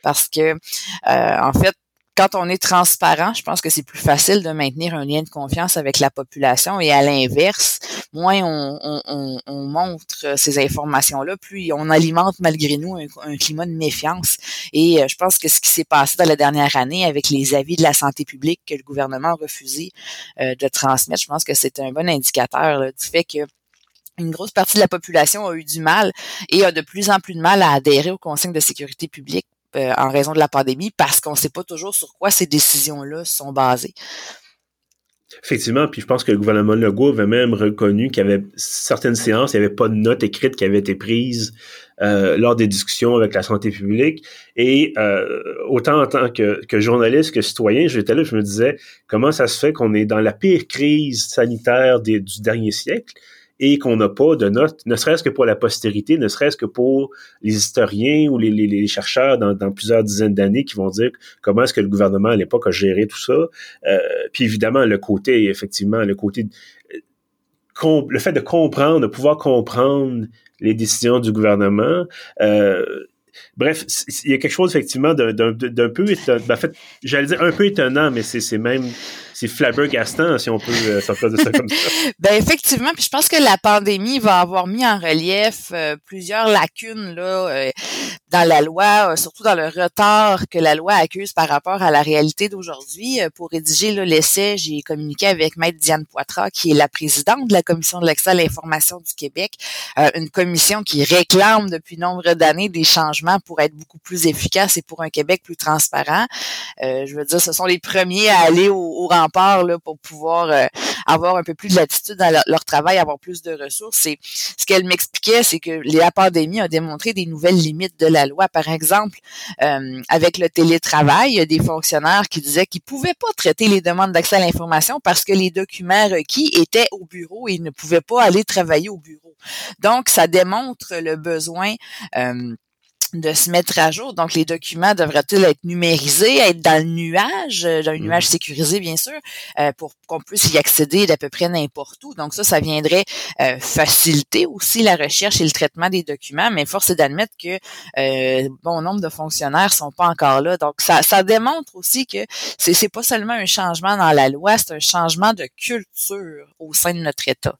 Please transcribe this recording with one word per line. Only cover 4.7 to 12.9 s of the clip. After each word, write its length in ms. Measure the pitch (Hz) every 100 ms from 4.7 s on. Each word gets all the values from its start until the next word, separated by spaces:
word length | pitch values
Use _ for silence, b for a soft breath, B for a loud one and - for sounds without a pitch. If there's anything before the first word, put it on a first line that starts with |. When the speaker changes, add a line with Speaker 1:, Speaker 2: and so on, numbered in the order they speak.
| 135 170
Speaker 1:
un 120 | 165 139
lien 180 | 147
de 60 | 160
confiance 460 | - 139 165 180 170
avec 220 | 139 139
la 120 | 139
population 680 | - 131 - 135 127 - 196
et 120 | 160
à 100 | 143
l'inverse, 800 | 143 139 127 143 180 208 - - B B B
moins 280 | 151 180 196
on, 360 | 180 156 139 147
on, 200 | 147 147 -
on, 320 | 143 135 131 -
on 180 | 143 139
montre 720 | 151 180 165 _ - 147 139
ces 220 | 151 143
informations-là, 760 | 139 147 147 139 - 143 143 190
plus 360 | - 196 175
on 160 | 147 156
alimente 460 | 156 160 165 185 185
malgré 380 | 175 156 151 143
nous 180 | 165